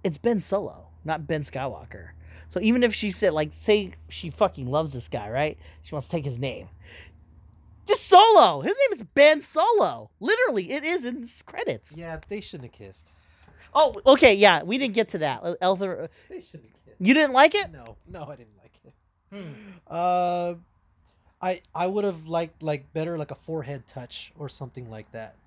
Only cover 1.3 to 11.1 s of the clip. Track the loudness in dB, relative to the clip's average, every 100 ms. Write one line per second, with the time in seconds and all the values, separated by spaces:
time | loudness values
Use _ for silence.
1.3 | -6 -6 -8 -8 -10 -16 -20 -20 -20 -20
2.3 | -20 -12 -2 2 4 2 0 -6 0 0
3.3 | 0 -4 -4 0 2 0 -14 -18 -14 -12
4.3 | -2 -2 -2 -4 -2 -2 -8 -8 -10 -6
5.3 | -4 -4 -6 -20 -20 -12 -12 -6 -6 -6
6.3 | -6 -8 -8 -18 -20 -20 -20 -20 -20 _
7.3 | -20 -20 _ _ _ 0 2 8 8 10
8.3 | 8 6 4 -4 0 0 0 -4 4 6
9.3 | 6 -2 -2 2 2 0 -2 -14 _ -2
10.3 | 0 0 -2 -4 -6 -4 -4 -6